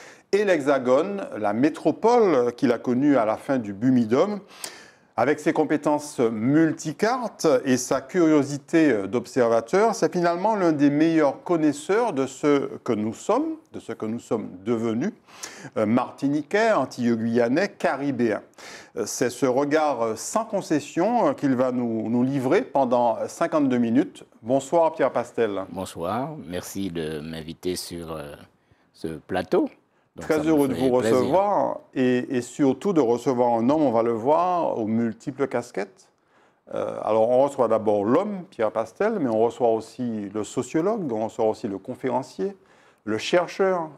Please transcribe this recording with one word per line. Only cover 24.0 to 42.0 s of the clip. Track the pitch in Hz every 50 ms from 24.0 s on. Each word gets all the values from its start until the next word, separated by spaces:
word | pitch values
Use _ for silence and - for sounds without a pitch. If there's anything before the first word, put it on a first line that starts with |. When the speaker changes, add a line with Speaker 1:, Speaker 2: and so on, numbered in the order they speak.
| 151 - - - - _ _ _ -
Speaker 1:
Bonsoir | 110 131 135 135 - 180 170 165 156 160
Pierre | - 143 127
Pastel. | - 127 117 - - - 117 104 98 95 95 95
Speaker 2:
Bonsoir, | - 95 92 - - 95 82 90 107 127 - 160 151 156 -
merci | 78 90 90 - - - 98 98 92
de | 82 82 80 76 78 76
m'inviter | 76 80 80 80 78 80 80 _ - 90 90
sur, | 87 - - 87 85 85 80 80
euh, | 78 73 71 71 - - _ _ _ _ _ _ _ _ _ _
ce | _ - 82
plateau. | 80 73 - - 95 90 - - - 185 311 - - _ _ _ _ _ _ _ _
Donc, | - 143
Speaker 1:
Très | - 156 151
Speaker 2:
ça | 151
me | 160
Speaker 1:
heureux | 160 147 139
de | 135 117
Speaker 2:
fait | - 131 131
Speaker 1:
vous | 123 127
Speaker 2:
plaisir. | 104 113 123
Speaker 1:
recevoir | 127 123 120 156 185 202 208 196 156 131 117 - - - _ -
et, | 139 127 127 123 123 120 - 139
et | - -
surtout | - - - 147 131 131 131 - 202 190
de | 156
recevoir | 131 113 120 120 - 143 127 120 123 120 120
un | 113 110 127
homme, | 147 160 151
on | 131 113
va | 117 113
le | 117
voir, | 117 110 110 135 151 165 175 180 180 175 - - -
aux | 120 110 104
multiples | 110 113 117 113 110 - - 147 127 131 139
casquettes. | 131 - 120 117 - - 185 202 196 - _ _ _ _ _ _ _ _ _ _ _ _ _ _ - -
Euh, | 107 101 110 110 110 -
alors, | 107 110 110 110 120
on | 127 127 139
reçoit | 143 139 - 123 110
d'abord | 113 110 104 107 104 104 98
l'homme, | 110 131 170 202 214 208 - 85 -
Pierre | - - 110 107 -
Pastel, | 110 113 - - - 196 220 226 196
mais | 143 120
on | 110 107
reçoit | 117 117 113 - 131 117
aussi | 113 110 107 - - - 127 120 113 107 101 95 98
le | 110 104
sociologue, | - - 131 120 - - 160 160 147 143 - 120 131 117
on | 107 113
reçoit | 104 - - 113
aussi | 110 104 - - 104
le | 98 95
conférencier, | - - 120 -